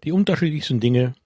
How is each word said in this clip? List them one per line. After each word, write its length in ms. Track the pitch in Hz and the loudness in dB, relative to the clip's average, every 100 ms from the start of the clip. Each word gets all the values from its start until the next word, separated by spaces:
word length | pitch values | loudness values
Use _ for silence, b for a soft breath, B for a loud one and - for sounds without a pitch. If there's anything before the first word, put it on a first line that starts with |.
die 80 | 151 | -2
unterschiedlichsten 680 | 185 196 170 165 151 - 123 | 0 0 0 -2 -4 -2 0
Dinge 320 | 120 123 127 - | 2 2 0 -4